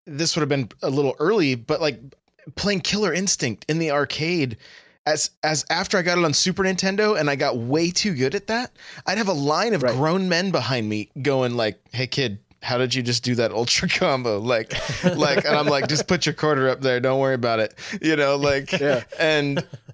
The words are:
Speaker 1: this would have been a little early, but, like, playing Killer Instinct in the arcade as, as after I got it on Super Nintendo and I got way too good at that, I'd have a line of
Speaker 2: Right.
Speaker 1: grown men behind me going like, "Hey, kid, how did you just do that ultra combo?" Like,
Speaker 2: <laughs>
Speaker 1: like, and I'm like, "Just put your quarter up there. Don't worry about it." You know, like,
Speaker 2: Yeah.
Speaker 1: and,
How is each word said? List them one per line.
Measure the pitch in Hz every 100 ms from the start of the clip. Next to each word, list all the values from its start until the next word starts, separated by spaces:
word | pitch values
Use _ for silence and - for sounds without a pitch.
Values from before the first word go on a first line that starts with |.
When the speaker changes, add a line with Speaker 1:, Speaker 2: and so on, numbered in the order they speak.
| -
Speaker 1:
this | 143 165
would | -
have | 147
been | 139 117 -
a | 170
little | 135 139 -
early, | 156 220 147
but, | 123 113 147
like, | 156 113 135 - _ _ - -
playing | 196 196
Killer | - 202 208
Instinct | 160 196 - 131 104 -
in | 160
the | 160
arcade | 143 139 - 156 175 135 110 - - - _
as, | - 156 - -
as | 151 151 -
after | 160 190 202
I |
got | 170 175
it |
on | 165
Super | 143 185 185
Nintendo | 190 185 190 196 214 202
and | 147
I | 139
got | 143 120
way | 117 151 170
too | 175 214
good | 143 131
at | 202 -
that, | 226 247 - - - -
I'd | 196
have | 202
a |
line | 165 139 156 220
of | 196
Speaker 2:
Right. | 127
Speaker 1:
grown | 120 156 185 185
men | 170 196
behind | 165 117 131 107
me | 107 104 -
going | 135 135 127 120
like, | 107 - _
"Hey, | 117 131
kid, | - 127 101 _ _
how | - 123
did | 127
you | 127
just | 120 117
do | 123
that | 120 113
ultra | 101 120 - 185
combo?" | - 185 135 120 101
Like, | 113 117 110 - - 135
Speaker 2:
<laughs> | 180 170
Speaker 1:
like, | 151 139
and | 147 151
I'm | 147
like, | 143 135
"Just | 147 -
put | 180
your | -
quarter | 143 151 143 131
up | 127
there. | 135 123
Don't | 131 135
worry | 135
about | 131 117 113
it." | 107 - - 202
You | 151
know, | 156 139 143
like, | 143 139 139
Speaker 2:
Yeah. | 180 143 127 - -
Speaker 1:
and, | 160 151 143 139 - - -